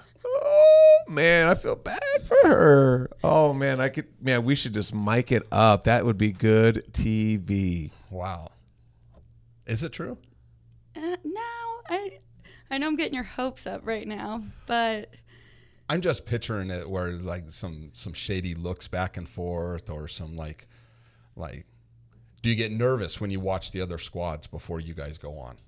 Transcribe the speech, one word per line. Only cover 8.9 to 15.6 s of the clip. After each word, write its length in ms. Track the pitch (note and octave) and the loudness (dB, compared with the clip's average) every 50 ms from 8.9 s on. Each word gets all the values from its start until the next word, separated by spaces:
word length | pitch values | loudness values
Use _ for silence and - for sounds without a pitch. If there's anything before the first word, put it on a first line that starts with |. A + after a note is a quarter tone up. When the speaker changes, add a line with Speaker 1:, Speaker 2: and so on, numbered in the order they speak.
| _ _ _ _ _ - - _ _ _ _ _ _ _ _ | _ _ _ _ _ -20 -20 _ _ _ _ _ _ _ _
Speaker 2:
Is 160 | - A2+ A2 D3+ | -6 -6 -6 -6
it 100 | E3 - | -6 -8
true? 240 | - E3+ A3 B3 - _ _ _ _ _ _ _ _ _ _ _ _ _ _ _ | -10 -12 -12 -12 -14 _ _ _ _ _ _ _ _ _ _ _ _ _ _ _
Speaker 3:
Uh, 200 | D#4 D#4 E4+ F4+ F4+ - | -10 -8 -8 -8 -8 -8
no, 160 | D4+ F#4 G#4+ A#4 A#4 A#4 A#4 A#4 A#4 A4+ A#4+ A#4 - | -10 -10 -10 -10 -12 -12 -12 -10 -12 -12 -12 -10 -8
I, 300 | E4+ F#4+ - G4 - - _ _ _ - - - - - _ _ | -8 -8 -8 -10 -14 -16 _ _ _ -20 -20 -20 -20 -20 _ _
I 80 | C4+ C4+ | -8 -6
know 80 | D4 | -4
I'm 100 | D#4 D#4 | -4 -4
getting 180 | C#4+ D#4+ - C#4+ | -4 -4 -6 -6
your 80 | B3+ A#3+ | -8 -10
hopes 420 | - - - B3+ C4 B3+ - - | -10 -8 -8 -8 -8 -8 -10 -12
up 160 | F#3 G3 G3 - | -12 -12 -10 -8
right 240 | A3 A3+ G#3+ G#3+ G#3+ | -8 -8 -8 -8 -10
now, 360 | G#3+ G3+ G#3+ G#3 A3 A#3 G#3+ G#3 - - - | -10 -10 -10 -10 -10 -10 -12 -14 -16 -16 -8
but 440 | - A#3 A#3 A#3 A3+ A3 G#3+ G#3+ - - - _ _ - - - _ - - | -4 -2 -2 -2 -2 -4 -6 -10 -14 -20 -20 _ _ -20 -20 -20 _ -20 -20